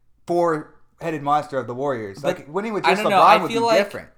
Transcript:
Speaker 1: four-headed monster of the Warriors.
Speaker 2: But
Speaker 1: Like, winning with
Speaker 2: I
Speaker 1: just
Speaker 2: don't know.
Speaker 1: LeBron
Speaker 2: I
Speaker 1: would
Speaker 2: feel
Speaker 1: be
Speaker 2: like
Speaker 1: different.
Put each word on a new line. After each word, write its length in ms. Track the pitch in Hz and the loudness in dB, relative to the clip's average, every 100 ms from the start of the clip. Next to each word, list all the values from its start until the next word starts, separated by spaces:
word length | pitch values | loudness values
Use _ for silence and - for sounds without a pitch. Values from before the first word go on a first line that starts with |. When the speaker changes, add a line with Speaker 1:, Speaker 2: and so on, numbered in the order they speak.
| _ _ - | _ _ -4
Speaker 1:
four-headed 960 | 175 170 156 156 - _ - 165 156 | 0 0 -2 -6 -20 _ -12 -8 -6
monster 360 | 143 147 147 131 | 0 0 0 -6
of 100 | 120 | -6
the 60 | 123 | -6
Warriors. 460 | 143 120 101 98 | -4 -4 -8 -6
Speaker 2:
But 160 | 151 180 | -4 -4
Speaker 1:
Like, 80 | 139 | -6
winning 200 | 175 220 | -8 -6
with 120 | 202 156 | -2 0
Speaker 2:
I 60 | |
Speaker 1:
just 120 | 190 | 0
Speaker 2:
don't 80 | 214 | 2
know. 60 | 190 | 6
Speaker 1:
LeBron 40 | 170 | 6
Speaker 2:
I 120 | 214 | 6
Speaker 1:
would 140 | 170 | 2
Speaker 2:
feel 100 | 226 | -2
Speaker 1:
be 40 | 233 | 2
Speaker 2:
like 100 | 214 | 2
Speaker 1:
different. 320 | 202 - - | 0 -6 -16